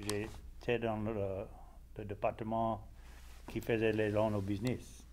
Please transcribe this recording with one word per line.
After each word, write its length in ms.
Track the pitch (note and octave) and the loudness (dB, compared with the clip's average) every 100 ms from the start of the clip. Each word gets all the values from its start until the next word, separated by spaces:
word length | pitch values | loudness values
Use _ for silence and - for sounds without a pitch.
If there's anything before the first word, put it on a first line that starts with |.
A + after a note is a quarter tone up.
| G#2 | 0
j'étais 720 | G#2 A2 - - - - A#2 | 0 -2 -6 -12 -6 2 4
dans 180 | A2+ G#2+ | 4 2
le, 160 | G#2+ A2 G2 F#2+ A2+ - - - - - | 0 0 0 -2 -6 -10 -16 -16 -14 -10
le 80 | |
département 760 | G2+ G2+ A2+ G#2+ A2 A2+ A2+ G#2+ - - - - - - - | -6 0 0 0 0 0 2 0 -6 -14 -16 -16 -16 -14 -8
qui 120 | A2+ | -4
faisait 320 | G2+ A#2 A2 | 2 4 6
les 180 | G#2+ G#2+ | 6 6
loans 240 | G#2 A2 | 6 4
au 60 | G#2+ | 4
business. 680 | F#2+ G2+ B2 A2+ - - - | 0 0 0 -2 -4 -16 -18